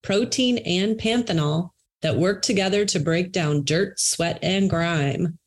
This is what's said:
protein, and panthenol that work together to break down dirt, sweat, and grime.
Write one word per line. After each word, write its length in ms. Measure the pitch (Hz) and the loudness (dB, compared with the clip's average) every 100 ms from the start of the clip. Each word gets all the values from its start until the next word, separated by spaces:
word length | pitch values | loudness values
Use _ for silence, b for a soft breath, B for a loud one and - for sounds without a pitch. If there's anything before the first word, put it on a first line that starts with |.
protein, 580 | - 202 240 - 254 240 | 0 0 0 0 0 0
and 380 | 226 175 202 220 | 0 0 0 0
panthenol 720 | 220 240 233 170 147 156 180 _ _ _ | 0 0 0 0 0 0 -4 _ _ _
that 140 | 165 113 | -2 2
work 280 | 180 202 | 0 0
together 420 | - 202 190 202 202 | 0 0 2 2 0
to 140 | 175 | 0
break 320 | 151 165 180 | 0 0 0
down 320 | 185 151 147 139 | -2 0 0 2
dirt, 340 | 160 196 - | 0 0 -2
sweat, 400 | - - 170 - | -4 0 -2 -2
and 280 | - 196 190 | -2 0 2
grime. 680 | 165 170 165 139 - 175 - | 2 0 0 0 0 -4 -4